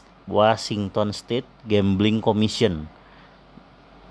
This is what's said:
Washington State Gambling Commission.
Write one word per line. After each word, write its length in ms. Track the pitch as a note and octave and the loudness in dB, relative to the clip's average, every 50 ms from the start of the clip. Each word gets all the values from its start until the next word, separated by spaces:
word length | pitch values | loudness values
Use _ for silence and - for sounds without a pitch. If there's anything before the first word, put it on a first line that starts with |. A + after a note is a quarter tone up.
| - - - - - | -12 -16 -20 -20 -10
Washington 880 | - F#2 G2+ G#2+ A2 A2 G#2 - - A2+ G#2 G2+ F#2+ - A2 G#2+ G#2 G2+ | -4 0 2 4 4 2 0 -2 -6 -6 -4 -4 -4 -2 -2 -4 -4 -4
State 320 | - - - A#2 B2+ C3+ - - - - | -8 -8 -6 -6 -6 -6 -8 -16 -14 -6
Gambling 560 | A2 G#2 G2+ G2 G2 F#2+ F#2 G2+ G#2+ G#2+ A2+ | 0 0 2 2 2 2 2 2 2 2 0
Commission. 720 | G2 A2+ G2+ G#2+ G#2+ G#2+ - - A#2 G#2 E2+ D#2 D2+ D#2 - - - - - - - - - - - - - - - - - - - - - - - - | 0 0 2 2 0 0 0 0 0 0 0 -2 -10 -12 -16 -20 -20 -20 -20 -20 -20 -20 -20 -20 -20 -20 -20 -20 -20 -20 -20 -20 -20 -20 -20 -20 -20 -20